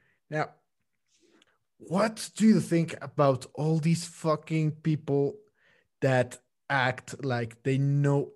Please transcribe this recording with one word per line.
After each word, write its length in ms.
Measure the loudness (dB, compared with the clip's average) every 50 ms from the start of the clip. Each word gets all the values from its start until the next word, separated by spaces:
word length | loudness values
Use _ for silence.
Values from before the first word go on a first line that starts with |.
| _ _ _ _ _ _
Now, 220 | -6 -6 -6 -6 -10 _ _ _ _ _ _ _ _ _ _ _ _ _ _ _ _ _ _ _ _ _ _ _ _ _
what 520 | -10 -4 0 0 0 0 -2 -6 -12 -14 -4 2
do 100 | 4 6
you 140 | 6 6
think 340 | 4 2 0 0 0 0 -4 -10
about 440 | -12 -10 0 2 2 4 2 0 -4 -10 _
all 260 | -4 -2 0 0 0
these 260 | 2 0 0 0 -2
fucking 640 | -8 -14 -6 -2 -2 -2 -2 -2 -4 -2 -2 -2 -2
people 640 | -4 -4 -2 -2 -2 -2 -2 -2 0 0 0 0 -2 -6 -16 _ _ _ _ _ _ _ _ _ _ _
that 400 | 0 2 2 2 2 0 -4 -14 _ _ _ _ _ _
act 520 | -2 0 0 0 -2 -4 -10 -16 -14 -8 -6
like 360 | -4 -4 -4 -4 -6 -10 -8 _
they 140 | -2 0 0
know 540 | 0 0 2 2 2 2 2 0 0 -4 -4